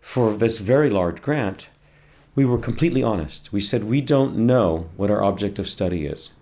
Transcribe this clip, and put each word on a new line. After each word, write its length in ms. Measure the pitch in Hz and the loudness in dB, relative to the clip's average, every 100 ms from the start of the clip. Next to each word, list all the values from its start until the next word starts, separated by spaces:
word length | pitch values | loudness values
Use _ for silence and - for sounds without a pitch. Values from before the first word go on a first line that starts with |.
for 320 | - - 113 | -6 0 0
this 260 | 107 113 113 | 2 0 0
very 320 | 98 131 147 | 0 2 4
large 320 | 101 87 82 | 2 0 -2
grant, 460 | - 151 104 98 - _ _ _ _ _ _ | -4 -2 -2 -6 -16 _ _ _ _ _ _
we 100 | - | 0
were 140 | 131 120 | 2 2
completely 440 | 117 117 165 135 | -2 0 0 2
honest. 500 | 120 104 73 - - | 0 -2 -4 -10 -6
We 80 | 101 | -4
said, 240 | 101 120 | -2 -2
"We 160 | 110 131 | 0 -2
don't 360 | 135 143 135 - | 2 2 2 2
know 520 | 113 127 98 80 87 - | 2 4 4 0 -4 -4
what 140 | 101 | 0
our 120 | 104 | 2
object 360 | 98 98 101 98 | 2 0 -4 -4
of 100 | 95 | -8
study 380 | - 95 87 73 | -2 -2 -2 -4
is." 240 | 69 - - | -8 -12 -20